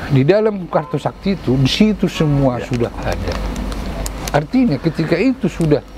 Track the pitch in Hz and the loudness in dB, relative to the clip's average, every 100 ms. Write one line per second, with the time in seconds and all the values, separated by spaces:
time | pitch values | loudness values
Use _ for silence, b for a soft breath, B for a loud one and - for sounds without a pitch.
0 | - 139 139 202 220 202 170 175 151 147 | 0 2 4 4 2 -2 -2 -4 -2 -4
1 | 135 - 190 196 - 131 131 - 214 202 | -4 -4 -4 -2 0 2 2 4 2 2
2 | 180 - 156 143 135 120 - 123 117 - | 0 0 0 2 2 0 -2 -2 -2 -4
3 | - 85 - - - - - - - - | -4 -2 -4 -4 -4 -6 -6 -6 -6 -6
4 | - - - 147 147 254 247 143 165 - | -8 -8 -2 -2 0 2 2 2 -2 -2
5 | 156 165 247 254 175 - 160 139 - | 0 2 2 0 -2 0 2 2 0